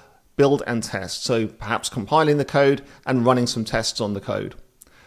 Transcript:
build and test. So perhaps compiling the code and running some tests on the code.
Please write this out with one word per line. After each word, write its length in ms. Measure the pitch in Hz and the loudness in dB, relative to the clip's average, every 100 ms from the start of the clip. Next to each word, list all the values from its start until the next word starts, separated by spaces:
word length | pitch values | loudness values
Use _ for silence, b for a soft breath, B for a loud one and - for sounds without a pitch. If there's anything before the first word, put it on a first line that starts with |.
| B B _ - | B B _ 2
build 280 | 139 139 - | 4 2 0
and 160 | 117 | -4
test. 420 | - 98 92 - | -4 -6 -8 -8
So 220 | - 117 110 | -2 -2 -2
perhaps 420 | - 107 113 - | -6 -6 -4 -4
compiling 500 | 131 98 156 156 147 | -8 0 2 4 2
the 80 | 135 | 2
code 360 | 147 139 143 B B - | 4 4 2 B B -2
and 180 | 131 | 2
running 220 | 120 127 120 | 4 4 2
some 180 | 120 | -2
tests 380 | 110 113 113 - | -2 -2 -4 -4
on 140 | 107 98 | -4 -4
the 40 | |
code. 360 | - 101 98 - - _ b b | -6 -6 -6 -12 -20 _ b b